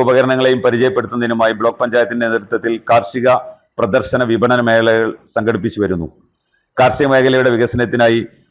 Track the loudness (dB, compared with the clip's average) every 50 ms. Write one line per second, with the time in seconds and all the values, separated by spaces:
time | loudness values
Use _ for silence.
0 | 2 2 4 2 2 2 2 2 2 2 2 2 2 0 0 2 0 0 0 -2
1 | -4 -4 -4 -4 -4 -2 0 0 0 0 0 0 -2 -2 -2 -2 -4 -2 0 0
2 | 0 0 -2 -4 -2 -2 -2 -4 -4 -4 -6 -4 -4 -4 -6 -4 0 2 2 2
3 | 2 0 -4 -2 0 0 0 0 -2 -8 -16 -20 _ _ _ -4 -4 -2 0 -2
4 | -2 -2 -2 -2 -2 0 0 0 0 0 0 0 0 2 2 2 2 2 2 2
5 | 0 -2 -4 -8 _ -8 -6 -4 -2 -2 -2 -2 -4 -6 -4 -2 -2 -2 -2 -4
6 | -6 -8 -12 _ _ _ _ -20 _ _ _ _ _ _ _ 0 2 2 2 0
7 | 0 2 2 2 4 4 2 2 2 2 2 2 0 0 0 -2 -2 -2 0 2
8 | 2 2 2 0 -2 -6 -12 _ _ _